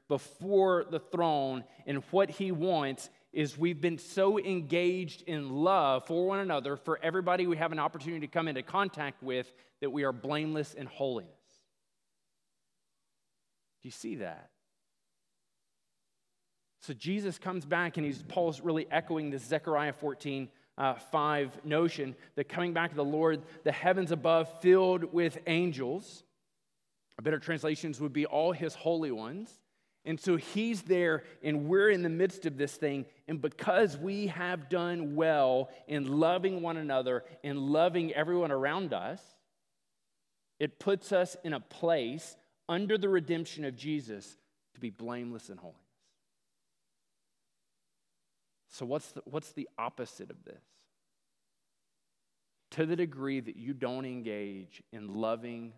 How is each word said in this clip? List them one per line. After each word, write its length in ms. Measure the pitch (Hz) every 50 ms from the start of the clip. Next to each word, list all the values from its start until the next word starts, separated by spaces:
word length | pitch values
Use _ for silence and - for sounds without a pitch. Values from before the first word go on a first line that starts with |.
| _
before 800 | _ 143 135 - - - - 165 190 202 190 190 190 180 175 -
the 160 | - 160 151
throne. 640 | - - - 175 170 165 151 143 139 135 131 127 120 - - - -
And 180 | - 143 139 131 - -
what 180 | 190 196 190
he 220 | 147 - 196 190 185
wants 580 | 151 165 185 175 156 143 139 135 - - - - _ _ _ -
is 260 | 156 151 139 - 135
we've 220 | 160 175 175 147
been 180 | 143 175 170 151
so 400 | - - - 190 190 196 208 214
engaged 840 | - 185 190 180 160 135 160 175 180 180 185 185 185 156 - - -
in 280 | - 165 151 143 135
love 560 | 131 143 156 180 196 190 151 139 131 131 -
for 200 | - 165 170 180
one 140 | 185 196 196
another, 360 | 196 185 160 143 120 139 143
for 220 | 135 - - 156 -
everybody 500 | 143 165 165 190 180 175 180 180 185 180
we 80 | 170
have 160 | 151 165 165 160
an 60 | 156
opportunity 460 | 147 147 - 160 135 165 170 160 147
to 60 | 139 -
come 140 | 170 160
into 160 | 160 143 131 127
contact 600 | - - 190 196 190 - 151 147 139 131 - -
with, 300 | 131 127 127 123 - - _ _ _ _ _
that 120 | 143 139
we 140 | 123 147 143
are 80 | 135 127
blameless 640 | 120 101 135 147 151 156 156 156 151 147 147 -
in 120 | - 143
holiness. 760 | 123 - - 139 135 123 113 90 82 - _ _ _ _ _ _ _ _ _ _ _ _ _ _ _ _ _ _ _ _ _ _ _ _ _ _ _ _ _ _ _ _ _ _ _ _ _ _ _ _ _ _ _ _ _ _ _ _ _
Do 60 | _
you 60 | 127 -
see 240 | - - 226 208
that? 340 | 139 101 87 80 80 87 - _ _ _ _ _ _ _ _ _ _ _ _ _ _ _ _ _ _ _ _ _ _ _ _ _ _ _ _ _ _ _ _ _ _ _ _ _ _ _ _ _ _ _ _ _ _
So 120 | - - 143
Jesus 460 | 117 - 156 190 214 202 196 165 -
comes 260 | - 190 185 185 147
back, 320 | 143 175 170 175 170 165
and 80 | 170 151
he's, 180 | 147 135 123 -
Paul's 360 | - - 185 175 165 151 135
really 300 | - 170 160 160 156 -
echoing 400 | 139 160 160 - 165 160 156 147
this 140 | 139 135 113
Zechariah 500 | 117 156 151 - 165 156 147 151 147 135
fourteen, 560 | - 151 147 135 - - 147 135 135 131 127 - _ _ _ _
uh, 180 | - 135 135 127
five 720 | 123 - - - 156 147 151 151 147 143 131 - - -
notion, 520 | 151 147 156 170 170 - - 143 131 127 - - - _
the 100 | - 143
coming 300 | - - 175 175 175 170
back 160 | 165 170 165
of 60 | 156
the 80 | 147 143
Lord, 380 | 143 151 156 160 160 156 147 156 - - - -
the 80 | 151 139
heavens 380 | - - 180 185 190 190 151
above 500 | 170 156 123 - 165 165 160 160 - -
filled 440 | - 180 185 190 185 185 185 180 156
with 340 | - 156 170 170 160 - - -
angels. 800 | 170 160 165 180 180 151 127 135 120 143 190 214 - - - - _ _ _ _ _ _ _ _ _ _ _ _ _ _ _ _ _ _
A 60 | - 113
better 160 | 151 156 147
translations 640 | - - 165 151 151 156 156 147 - 160 143 117
would 120 | 151 147 127
be 140 | 147 147
all 260 | - - 147 160 175 180
his 220 | 139 165 156 -
holy 380 | - - 160 170 165 160 147 123
ones. 480 | 107 110 113 147 190 220 - - _ _ _ _ _ _ _ _ _ _
And 120 | 151 160 151
so 180 | - 190 175
he's 460 | 160 - - - 196 220 233 233 190 160
there, 420 | 156 185 180 175 170 160 151 - - - - -
and 260 | 151 151 147 147 151
we're 220 | 180 190 202 214
in 120 | 208 180 175
the 60 | 165
midst 380 | 160 165 185 190 180 - -
of 100 | 165 143
this 200 | 131 143 135 -
thing. 280 | - 156 147 139 139 127 - - _ _ -
And 140 | 160 151 131
because 560 | 151 - - - 214 202 190 233 196 139 139
we 300 | 156 190 196 202 208 196
have 420 | 160 165 180 180 180 170 143 131
done 440 | - 175 170 175 175 170 160 147 143
well 560 | 151 160 160 156 147 139 131 131 127 135 - - - -
in 320 | - 147 147 139 131 139 147
loving 440 | 160 165 180 185 180 190 190 180 170
one 160 | 170 165 160
another 480 | 156 147 135 131 127 127 127 123 123 - - - -
and 140 | 147 139 143
loving 520 | 135 139 147 156 170 180 170 180 170 160 -
everyone 360 | 143 156 160 175 175 170 156
around 440 | 143 135 135 143 156 190 190 156 120
us, 280 | 92 90 110 165 196 - - _ _ _ _ _ _ _ _ _ _ _ _ _ _ _ _ _ _ _ _ _ _ _ _ _ _
it 200 | 147 151 - _
puts 340 | - 202 196 190 - - 208
us 240 | 185 180 175 - - -
in 80 | 165 151
a 80 | 127
place 760 | 107 - - - - 165 165 151 123 113 131 160 - - - - _ _ _ _ _
under 300 | - 170 180 208 196 220
the 140 | 208 180 196
redemption 560 | 190 180 160 139 170 165 165 - - 151 151
of 100 | 139 127
Jesus 600 | 117 127 151 156 147 127 110 107 101 98 - - _ _ _ _ _ _ _ _
to 80 | -
be 80 | 123 117
blameless 640 | 95 - 113 117 120 120 120 120 120 113 - -
in 80 | 98 90
holiness. 220 | 90 85 - _ _ _ _ _ _ _ _ _ _ _ _ _ _ _ _ _ _ _ _ _ _ _ _ _ _ _ _ _ _ _ _ _ _ _ _ _ _ _ _ _ _ _ _ _ _ _ _ _ _ _ _ _ _ _ _ _ _ _
So 180 | - - 135
what's 260 | 120 135 156 - - -
the, 100 | - -
what's 280 | - 135 156 147 - -
the 160 | 156 135 - -
opposite 540 | - 113 123 - - 123 - - - 95 92
of 140 | 87 90 -
this? 180 | - - - _ _ _ _ _ _ _ _ _ _ _ _ _ _ _ _ _ _ _ _ _ _ _ _ _ _ _ _ _ _ _ _ _ _ _ _ _ _ _ _ _ _ -
To 140 | - 160
the 100 | 160 175
degree 440 | 170 180 165 139 135 131 139 135 135
that 160 | 120 110 -
you 180 | - 117 127 143
don't 300 | 127 127 120 127 131 135
engage 800 | 131 123 123 113 110 104 104 104 101 98 95 95 87 - - - _ -
in 220 | 113 104 101 98
loving 600 | 107 110 110 117 113 117 120 120 117 117 117 113